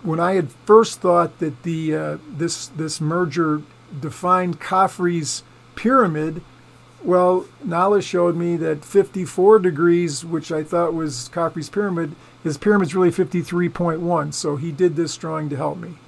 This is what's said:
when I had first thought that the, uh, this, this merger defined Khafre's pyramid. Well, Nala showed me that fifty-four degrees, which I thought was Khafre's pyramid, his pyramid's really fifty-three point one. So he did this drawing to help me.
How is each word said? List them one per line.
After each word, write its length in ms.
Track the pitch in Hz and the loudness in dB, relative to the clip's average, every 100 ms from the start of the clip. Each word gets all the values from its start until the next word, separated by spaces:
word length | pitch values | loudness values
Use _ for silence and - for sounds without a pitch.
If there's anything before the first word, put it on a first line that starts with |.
when 180 | 175 160 | -4 -2
I 140 | 175 | 0
had 180 | 190 147 - - | 0 -2 -8 6
first 340 | 220 220 - | 6 6 0
thought 380 | 185 175 165 - | 2 2 2 -2
that 240 | 160 123 | -6 -6
the, 340 | 170 160 160 156 | -6 -4 -4 -4
uh, 220 | 151 151 214 | -4 -8 -12
this, 380 | 185 165 - - | -6 -6 -6 -10
this 340 | 151 156 151 | -8 -8 -4
merger 640 | 151 170 175 151 160 151 151 - - 143 | -2 0 -2 0 0 0 -4 -20 -16 -10
defined 600 | 143 - 180 185 180 170 | -10 -6 0 2 0 -4
Khafre's 840 | - 190 190 - 175 170 143 - - - - - | -2 0 0 2 -2 0 -4 -8 -12 -20 -20 -4
pyramid. 680 | 220 269 208 151 156 165 - - - - - - | 2 4 4 0 -4 -6 -14 -20 -20 -20 -20 -12
Well, 440 | 330 180 180 185 - - | 0 4 4 2 -2 -12
Nala 380 | 240 170 190 208 | -6 0 2 2
showed 340 | - 180 175 165 | 0 0 0 0
me 220 | 170 170 | -2 -2
that 260 | 160 156 | -2 -4
fifty-four 760 | - 202 196 190 180 - 190 220 | 0 2 2 -2 -6 2 6 6
degrees, 680 | 180 147 170 175 175 139 165 | 6 2 4 4 2 -4 -6
which 260 | 165 151 | -6 -4
I 100 | 156 | -6
thought 300 | 151 170 170 | -2 0 0
was 380 | 160 156 123 - | -2 -4 -6 -8
Khafre's 400 | 170 165 165 147 | -4 -4 -4 -8
pyramid, 440 | - 202 175 165 156 - - | -4 -2 -2 -6 -8 -20 -8
his 140 | 165 147 | -8 -2
pyramid's 360 | 208 208 175 | 2 2 2
really 160 | 180 180 | 2 2
fifty-three 600 | 165 185 180 151 175 175 | 2 -2 -2 -2 -2 -2
point 300 | - 175 160 | -2 -2 -2
one. 320 | 170 170 147 | -2 -2 -2
So 240 | 143 156 143 | -4 -4 -4
he 160 | 165 | -6
did 240 | 139 180 151 | 0 0 2
this 200 | 160 - | -4 -6
drawing 320 | 160 160 151 | -8 -6 -6
to 80 | 139 | -4
help 220 | 151 170 | -6 -6
me. 160 | 170 160 | -12 -16